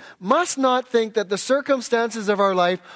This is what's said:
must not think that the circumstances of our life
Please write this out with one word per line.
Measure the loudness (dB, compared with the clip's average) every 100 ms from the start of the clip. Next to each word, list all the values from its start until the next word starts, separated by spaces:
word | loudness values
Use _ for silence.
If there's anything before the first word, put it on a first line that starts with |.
| -16 -12
must | -2 0 0 0
not | 0 0 0
think | -2 0
that | -4 -4
the | -4
circumstances | 0 0 0 -2 0 -2 -2 -4 -2
of | 0
our | 2
life | 2 0 0 -8